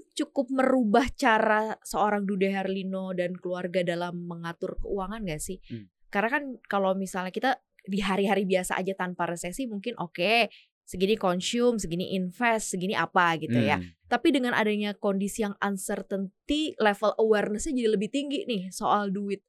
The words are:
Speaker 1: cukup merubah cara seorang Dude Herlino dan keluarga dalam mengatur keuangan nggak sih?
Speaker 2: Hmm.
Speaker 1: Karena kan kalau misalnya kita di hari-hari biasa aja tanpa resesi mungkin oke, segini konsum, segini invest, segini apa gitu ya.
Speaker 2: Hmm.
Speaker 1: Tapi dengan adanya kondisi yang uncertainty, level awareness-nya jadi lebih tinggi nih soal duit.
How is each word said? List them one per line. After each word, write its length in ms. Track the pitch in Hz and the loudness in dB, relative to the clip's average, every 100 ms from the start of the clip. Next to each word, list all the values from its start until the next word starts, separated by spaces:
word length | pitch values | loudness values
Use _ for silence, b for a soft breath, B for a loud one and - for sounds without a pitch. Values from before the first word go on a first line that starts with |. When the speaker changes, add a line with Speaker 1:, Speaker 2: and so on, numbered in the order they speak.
| - - | -6 -6
Speaker 1:
cukup 320 | 294 277 262 | -4 -2 -2
merubah 540 | 262 262 262 214 233 254 | 2 4 4 6 4 4
cara 640 | - 262 214 220 214 220 - | 2 4 4 4 2 0 -6
seorang 420 | - 214 208 208 | -4 0 2 2
Dude 240 | 196 190 190 | 0 0 0
Herlino 640 | 196 190 190 190 190 190 | 0 -2 -4 -4 -6 -4
dan 240 | 180 175 180 | -2 -4 -4
keluarga 480 | 180 180 180 180 | -6 -6 -2 0
dalam 400 | 175 170 175 175 | 0 -2 -4 -6
mengatur 560 | 175 170 170 170 185 - | -8 -8 -10 -6 -6 -6
keuangan 400 | - 196 190 226 | -4 -4 -4 -6
nggak 220 | 190 151 | -6 -6
sih? 180 | - 185 - | -8 -10 -12
Speaker 2:
Hmm. 240 | 117 98 _ _ | -14 -14 _ _
Speaker 1:
Karena 220 | 202 220 | -2 0
kan 120 | 294 277 240 | 0 -4 -10
kalau 320 | - 202 190 190 | -2 0 2 0
misalnya 340 | 190 185 185 | -2 -4 -6
kita 220 | 214 262 - _ _ | -2 0 -2 _ _
di 180 | - 196 | -4 -2
hari-hari 460 | 196 190 202 196 190 | 0 2 2 2 2
biasa 320 | 185 180 - | 2 0 -2
aja 180 | 185 190 | -2 -4
tanpa 320 | 180 180 170 | -4 -2 -4
resesi 380 | 170 175 180 254 | -4 -6 -6 -6
mungkin 280 | 202 240 226 | -6 -6 -6
oke, 520 | 175 - 185 233 202 b b _ | -6 -2 2 4 2 b b _
segini 320 | - 185 196 | -12 0 2
konsum, 640 | 220 185 180 - 240 240 226 | 2 2 0 0 2 2 2
segini 380 | 180 170 - | -2 -4 -2
invest, 580 | 190 180 - 240 220 - | -2 -4 0 0 0 -2
segini 220 | 185 180 | -4 -2
apa 420 | - 165 190 175 160 | -2 2 4 4 2
gitu 220 | 156 120 | 2 2
ya. 180 | 113 113 | 4 2
Speaker 2:
Hmm. 140 | 87 - - | -2 -12 -2
Speaker 1:
Tapi 260 | 240 - | 2 4
dengan 220 | 269 247 | 4 2
adanya 400 | - 214 208 208 | 2 2 0 -2
kondisi 480 | 196 208 196 196 - | -2 0 0 -2 -2
yang 160 | 208 - | -4 -2
uncertainty, 1160 | 202 196 - 202 - 196 190 - - 294 311 - | -4 -2 -4 -6 -4 -4 -4 -6 -2 -2 -2 2
level 340 | 208 202 208 - | 2 2 0 4
awareness-nya 580 | 220 208 202 208 330 254 | 4 4 2 -2 -4 0
jadi 140 | 226 | 0
lebih 180 | 202 214 | 0 -2
tinggi 360 | 277 285 285 - | -2 -2 -4 -2
nih 240 | 208 185 | -4 -6
soal 400 | - 180 208 202 | -2 2 2 0
duit. 320 | 196 202 196 | -4 -4 -6